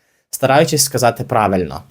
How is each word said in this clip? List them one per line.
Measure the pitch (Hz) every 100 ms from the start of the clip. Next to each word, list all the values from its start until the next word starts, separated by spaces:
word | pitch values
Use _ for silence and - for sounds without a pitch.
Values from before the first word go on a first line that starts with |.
| _ _ _
стараючись | - 131 139 160 151
сказати | - 123 120 117
правильно. | - 117 104 95 82 69 -